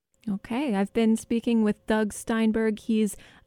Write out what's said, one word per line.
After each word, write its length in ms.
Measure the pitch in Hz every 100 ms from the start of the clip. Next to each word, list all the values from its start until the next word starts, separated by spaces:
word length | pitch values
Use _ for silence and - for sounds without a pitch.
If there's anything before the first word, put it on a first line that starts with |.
| _ _ 220
Okay, 460 | 196 - 240 294 196
I've 180 | 202
been 220 | 233 226 226
speaking 460 | - 233 240 226
with 200 | 208 208 -
Doug 260 | 220 208
Steinberg. 640 | - - 226 226 220 220 214
He's 400 | - 220 214 - - -